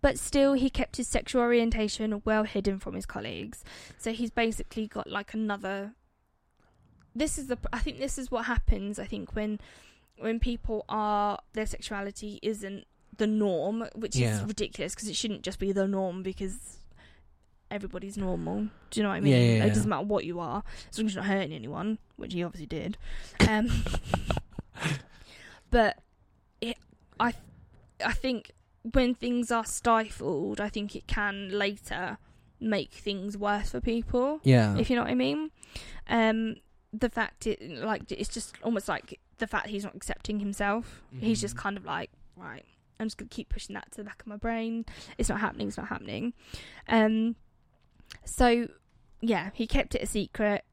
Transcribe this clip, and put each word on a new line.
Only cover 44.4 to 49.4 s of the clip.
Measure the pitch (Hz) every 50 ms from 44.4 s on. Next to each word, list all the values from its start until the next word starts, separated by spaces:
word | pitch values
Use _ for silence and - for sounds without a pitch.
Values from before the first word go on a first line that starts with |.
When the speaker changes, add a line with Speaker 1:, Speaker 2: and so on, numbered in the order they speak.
| - 233 226 226 226 226 226 233 226 - - - - - - -
Speaker 1:
It's | 226 -
not | - -
happening, | - 208 - - 208 202
it's | 202
not | - - -
happening." | - - - - - - 208 247 - - - - - - - - - - - -
Um, | - 226 220 214 220 220 220 233 233 - - - _ _ _ _ _ _ _ _ _ _ - _ - - -
so, | - - - 165 240 233 240 240 - 78 - _ _ _ - _ _ - -
yeah, | - 233 247 262